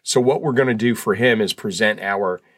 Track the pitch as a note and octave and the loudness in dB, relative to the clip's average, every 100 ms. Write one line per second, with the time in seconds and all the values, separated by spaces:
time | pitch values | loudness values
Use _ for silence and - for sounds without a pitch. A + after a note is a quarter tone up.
0 | - C3 B2 D3+ D#3+ B2+ C3 A2+ A#2+ A2+ | -2 0 2 2 0 0 2 2 0 0
1 | - G2 B2 A2 G2 - G#2+ F2+ G#2+ G#2 | -2 2 2 2 0 -4 -6 -2 -2 -2
2 | G2 G2 G2 F2+ _ | -4 -2 -2 -6 _